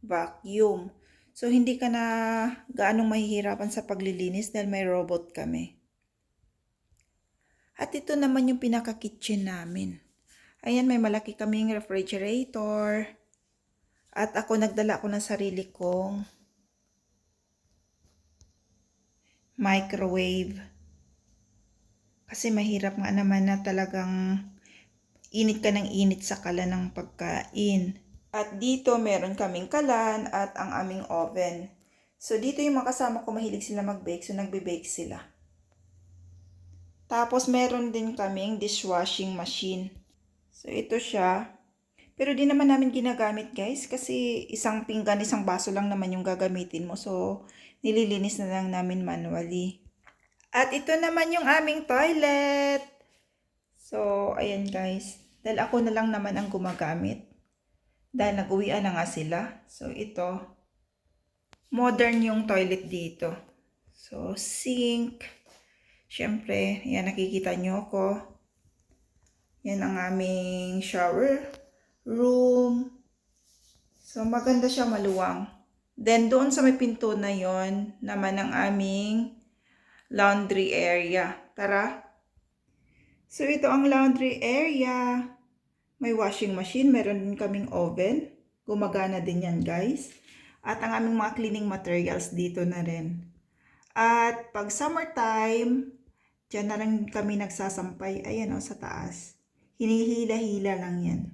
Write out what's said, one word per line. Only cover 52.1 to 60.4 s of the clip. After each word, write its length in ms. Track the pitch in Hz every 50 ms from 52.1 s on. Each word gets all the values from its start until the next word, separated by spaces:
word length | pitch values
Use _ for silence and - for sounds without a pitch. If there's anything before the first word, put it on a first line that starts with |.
| 339 311 294 285 285 285 285 285 285 285 277 277 277 277 269 - - _ _ _ _ _ _ _ _ _ _ _ _ _ _ _ _ _
So, 560 | - - - 214 214 208 202 202 202 - - -
ayan, 320 | - 208 202 196 202 196
guys. 520 | 196 185 190 190 185 190 - - - - - _ _ _
Dahil 160 | _ 220 220 202
ako 280 | - 226 - 240 226
na 80 | 226 214
lang 200 | 220 220 226 220
naman 240 | 208 202 202 196 196
ang 160 | 202 202 -
gumagamit. 760 | 190 185 180 180 - 175 151 160 170 185 202 220 - - _ _ _ _ _ _ _ _ _ _ _ _ _ _ _ _ _ _
Dahil 320 | 254 202 208 202 196 190
nag-uwian 400 | - 190 190 202 196 - 208 196
na 80 | 196 180
nga 160 | 165 170 170
sila. 560 | - 165 156 156 165 170 214 247 - - _
So, 240 | _ - - - 165
ito. 640 | 165 - 214 214 214 180 175 180 185 190